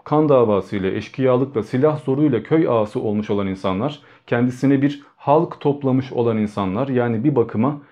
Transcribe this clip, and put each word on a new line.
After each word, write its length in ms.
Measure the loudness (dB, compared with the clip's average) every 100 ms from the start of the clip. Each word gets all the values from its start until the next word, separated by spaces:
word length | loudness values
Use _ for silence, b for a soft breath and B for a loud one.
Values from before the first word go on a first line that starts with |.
kan 260 | -2 2 4
davasıyla, 640 | 4 4 2 0 -4 -4
eşkıyalıkla, 720 | -4 -8 -2 2 2 0 -4
silah 360 | -2 0 0 0
zoruyla 440 | -2 0 2 0
köy 240 | 0 2 2
ağası 320 | 0 0 -4
olmuş 300 | -2 -2 -2
olan 180 | -2 -2
insanlar, 520 | -4 -4 -2 -4 -8 b b -4
kendisine 540 | -2 -2 0 0 2
bir 200 | 0 -2 B _
halk 440 | 0 2 0 -2
toplamış 520 | -4 -2 0 -2 -2
olan 240 | -2 0 0
insanlar, 500 | -2 -4 -4 -4 -2
yani 360 | -2 0 0
bir 120 | 0 0
bakıma 460 | 0 0 -2 -2 B